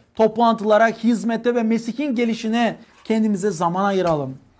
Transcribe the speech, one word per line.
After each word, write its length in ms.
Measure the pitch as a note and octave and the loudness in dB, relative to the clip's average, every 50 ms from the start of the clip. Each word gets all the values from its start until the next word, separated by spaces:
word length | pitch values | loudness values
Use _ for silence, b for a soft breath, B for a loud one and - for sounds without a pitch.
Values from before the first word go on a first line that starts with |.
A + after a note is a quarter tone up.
| _ _ _ | _ _ _
toplantılara, 720 | - A3 A3 A3 A3 A#3 A3+ A3+ - G3 G#3+ G#3+ G#3 A3+ A3+ | 0 0 2 2 2 2 2 2 0 2 2 4 4 4 2
hizmete 680 | G#3+ - - A#3 A#3+ G3 F#3 A#3 A3+ A3+ A#3 A#3+ A#3+ | 2 0 0 0 0 0 -2 -4 -4 -2 -2 0 0
ve 80 | A#3+ A3 | 0 0
Mesih'in 520 | A3 A3+ A3 A#3 - G3+ - D4 D4 A#3+ | 0 0 -2 -2 -6 -6 -6 -4 -4 -2
gelişine 640 | A#3 A#3+ A3+ A3 A3+ - A3 A3 A#3 A#3+ G#3 E3 b b b b b b | -2 -2 -2 -2 -4 -4 -2 -2 0 0 -2 -2 b b b b b b
kendimize 480 | - A3 A3+ A3 A3 G#3 F3+ F#3 G#3 | -2 0 0 2 0 0 0 -2 -2
zaman 320 | F#3 D3+ F3+ E3+ F3 F#3+ G3 | -2 0 -2 -2 0 0 0
ayıralım. 540 | G3+ G3 F#3+ F3+ E3+ D#3+ D3 C#3 C3 C3+ - - _ _ | 0 0 0 0 0 0 0 -2 -6 -10 -14 -18 _ _